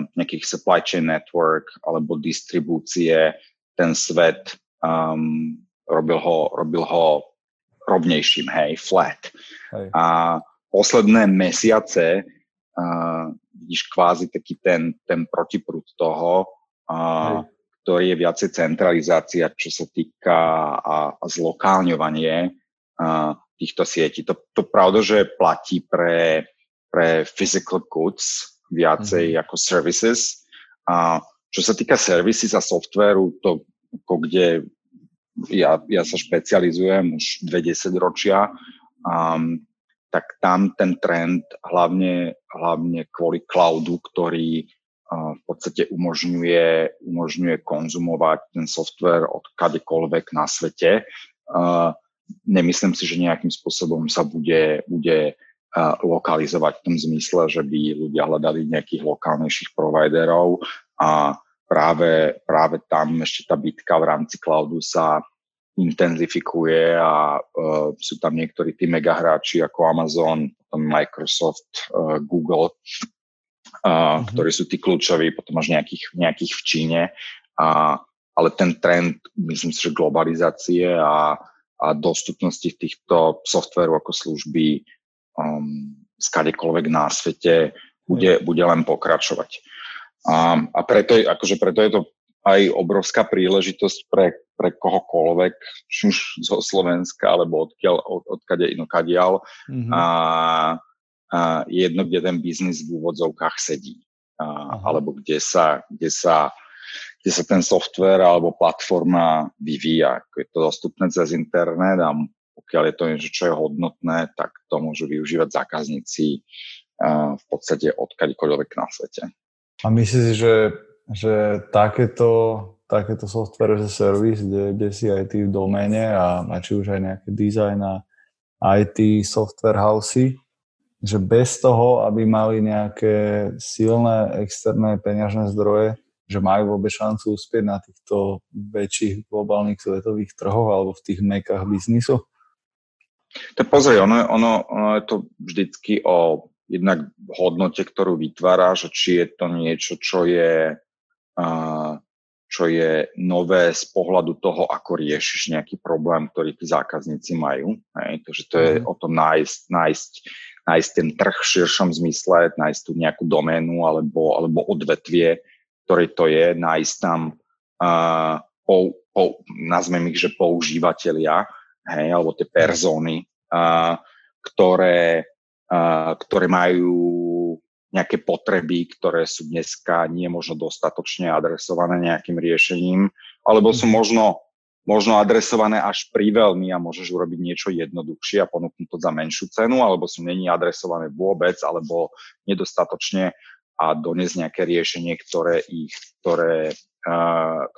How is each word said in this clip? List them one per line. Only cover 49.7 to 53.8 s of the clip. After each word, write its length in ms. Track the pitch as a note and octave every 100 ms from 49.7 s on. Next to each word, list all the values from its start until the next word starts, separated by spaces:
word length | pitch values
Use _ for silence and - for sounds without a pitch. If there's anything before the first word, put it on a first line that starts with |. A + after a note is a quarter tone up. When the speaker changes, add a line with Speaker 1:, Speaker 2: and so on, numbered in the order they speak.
| E2 - E2 D#2+ D#2+ -
Speaker 1:
na 160 | D#2+ D#2
svete. 560 | - E2 - E2+ G#2+ G#2 - - _ -
A, 400 | F2+ F2 F2 E2+ E2 _ _ - - -
nemyslím 480 | F#2+ F2 E2+ F#2+
si, 160 | F2+ F2
že 80 | E2+
nejakým 320 | F2 E2 -
spôsobom 560 | - E2+ -